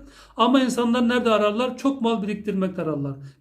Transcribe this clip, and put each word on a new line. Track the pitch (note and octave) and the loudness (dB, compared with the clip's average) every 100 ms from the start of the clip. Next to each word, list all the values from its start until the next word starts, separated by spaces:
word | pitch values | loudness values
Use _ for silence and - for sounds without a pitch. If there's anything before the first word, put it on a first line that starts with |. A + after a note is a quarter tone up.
| - - - - | -6 -20 -10 0
Ama | A#3 C4+ | 4 4
insanlar | B3+ A3 A#3+ B3 A#3 | 2 0 0 2 2
nerede | B3 A#3 | 2 2
ararlar? | G#3+ G#3 G#3 B3+ B3+ | 2 2 0 -4 -2
Çok | C#4 C4+ | -2 0
mal | A3+ A3+ | 0 -2
biriktirmekte | G3 G#3+ - F#3+ F#3+ - | -2 -6 -4 -2 -2 -4
ararlar. | D#3+ D3 C#3 C3+ - - | -4 -4 -4 -8 -14 -6